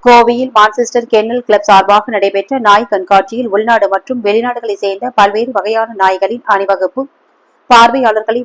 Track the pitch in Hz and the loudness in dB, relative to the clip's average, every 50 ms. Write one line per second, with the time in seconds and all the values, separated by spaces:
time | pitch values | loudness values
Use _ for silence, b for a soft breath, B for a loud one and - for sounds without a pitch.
0 | - 247 240 240 233 233 240 240 262 254 240 214 208 220 214 - 240 220 - 247 | 4 6 4 6 4 2 0 -2 -4 -2 0 0 0 0 0 -4 -6 -2 -2 -4
1 | 233 - - 214 214 226 240 247 240 - 208 202 208 - 202 196 190 185 202 208 | -4 0 -2 -2 0 -2 -6 -6 -2 0 -2 0 2 4 2 4 4 4 2 0
2 | 208 - 226 202 196 196 196 196 190 _ 269 262 233 208 202 208 240 233 214 190 | 0 -2 -4 -2 -2 -2 -2 -4 -6 _ -6 -2 2 2 2 2 2 -2 -4 -6
3 | 185 - 202 190 190 190 220 233 254 226 190 208 220 226 233 220 208 185 196 190 | 0 2 2 2 2 0 -6 -6 -4 -2 -2 0 0 2 2 2 2 0 -2 -4
4 | _ - 262 247 214 202 202 220 233 247 247 240 233 226 202 196 - 196 196 196 | _ -6 -8 -4 -2 -2 -2 -2 -2 -4 -8 -6 -6 -8 -8 -4 -6 -6 -6 -6
5 | 226 254 240 - 202 202 202 220 233 254 240 208 185 208 220 220 226 226 226 196 | -10 -6 0 0 0 0 0 -2 -6 -4 -4 -6 -4 -2 -4 -4 -4 -6 -4 -2
6 | 190 190 190 180 196 196 226 240 _ - 208 196 196 190 196 180 185 185 _ 254 | 0 0 0 0 -2 -4 -4 -6 _ -2 -2 -2 0 -2 -2 -2 -2 -4 _ -6
7 | 277 277 _ _ _ _ _ _ _ _ _ _ _ _ 247 226 233 233 233 269 | -10 -10 _ _ _ _ _ _ _ _ _ _ _ _ 4 6 6 4 2 2
8 | 254 226 214 220 220 - 233 247 | 0 0 0 -2 -2 -2 -6 -4